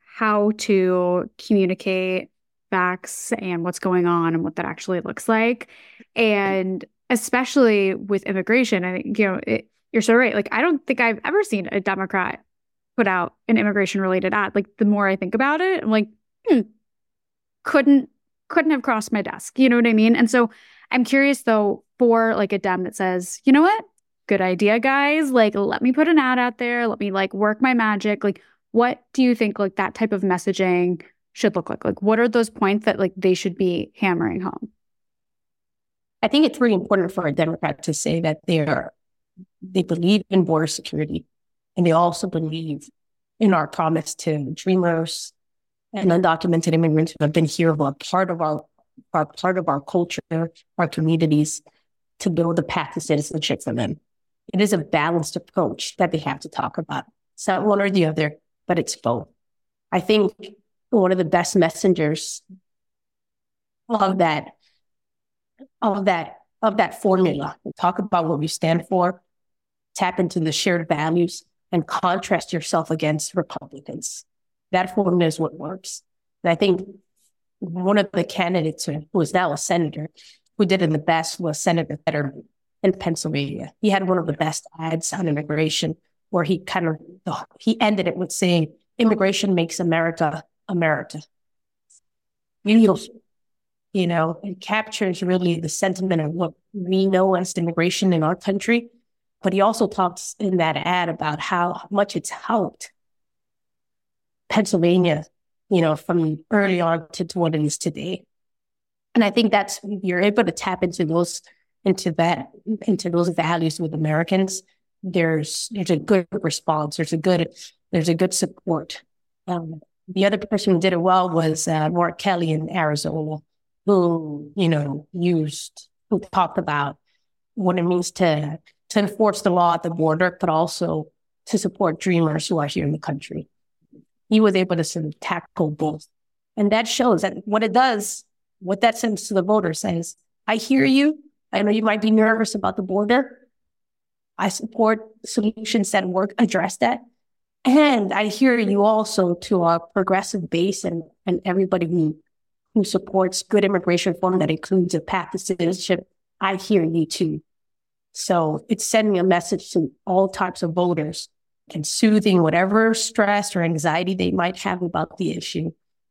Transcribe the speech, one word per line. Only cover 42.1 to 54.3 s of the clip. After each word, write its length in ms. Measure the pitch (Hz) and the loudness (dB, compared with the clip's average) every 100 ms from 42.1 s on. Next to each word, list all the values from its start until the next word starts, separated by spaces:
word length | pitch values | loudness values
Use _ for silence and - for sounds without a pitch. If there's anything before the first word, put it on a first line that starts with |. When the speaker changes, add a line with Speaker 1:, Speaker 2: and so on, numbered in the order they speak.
| 170 190 | 0 -4
Speaker 2:
believe 600 | 165 156 165 160 143 - _ _ _ _ - | -4 -4 -6 -6 -8 -12 _ _ _ _ 0
in 140 | 208 | 2
our 140 | 175 151 | 2 0
promise 480 | - 160 165 - - | 0 0 0 -4 -6
to 360 | 165 151 135 | -4 -2 -4
dreamers 800 | 160 190 185 175 165 165 - - _ _ _ _ _ _ | -6 0 2 2 0 -2 -8 -14 _ _ _ _ _ _
and 180 | 202 185 | -2 2
undocumented 640 | 170 175 160 185 165 165 | 4 2 2 0 0 2
immigrants 400 | 160 165 156 160 - | 2 2 2 0 0
who 60 | |
have 100 | 151 | 0
been 120 | 165 160 | 2 0
here, 280 | - 165 | 0 0
who 100 | 156 | 2
are 100 | 139 | -2
part 380 | 135 - 180 185 | -6 -4 -2 -2
of 100 | 170 | -2
our, 240 | 156 151 - _ _ _ _ | -4 -4 -8 _ _ _ _
are 120 | 165 151 | -4 -4
part 320 | - 180 185 | -2 -2 0
of 100 | 170 | 0
our 140 | 143 | -2
culture, 400 | - 180 175 - - 165 165 _ _ - | -2 -2 -2 -6 -6 -4 -4 _ _ -4
our 100 | 165 | -4
communities, 720 | - 160 160 165 151 151 - _ _ _ _ _ - | 0 0 2 2 2 0 -4 _ _ _ _ _ -6
to 100 | 196 | -4
build 280 | 165 170 170 | 0 0 0
a 60 | |
path 300 | - 175 147 | -2 -4 -6
to 80 | 165 | -6
citizenship 600 | - 147 147 156 - 135 | -2 -2 -2 -6 -4 -6
for 100 | - | -4
them. 260 | 117 110 151 _ _ _ | -4 -4 -6 _ _ _